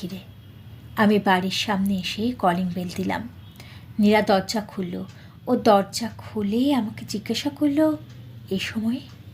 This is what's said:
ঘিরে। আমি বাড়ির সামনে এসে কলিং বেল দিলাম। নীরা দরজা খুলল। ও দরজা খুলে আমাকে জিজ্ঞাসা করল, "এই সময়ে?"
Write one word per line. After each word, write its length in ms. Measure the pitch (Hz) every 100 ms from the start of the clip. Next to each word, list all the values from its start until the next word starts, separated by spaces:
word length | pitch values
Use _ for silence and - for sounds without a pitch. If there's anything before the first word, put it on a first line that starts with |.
ঘিরে। 180 | 180 190 - - - - - - - -
আমি 220 | 208 208
বাড়ির 320 | 202 185 190
সামনে 440 | - - 190 196 190
এসে 360 | 170 202 240
কলিং 360 | 254 185 175 185
বেল 220 | 180 180 180
দিলাম। 340 | 190 175 - - - - - - - -
নীরা 220 | 208 214
দরজা 400 | 208 190 190 214
খুলল। 420 | 208 - 175 185 196 - - - -
ও 80 | 233
দরজা 540 | 226 202 196 - 226 -
খুলে 560 | - 214 202 226 277
আমাকে 320 | 262 214 - -
জিজ্ঞাসা 400 | 202 - 226 285
করল, 460 | 285 294 285 311 302 - - - - -
"এই 100 | 190
সময়ে?" 400 | - 220 220 269 - - -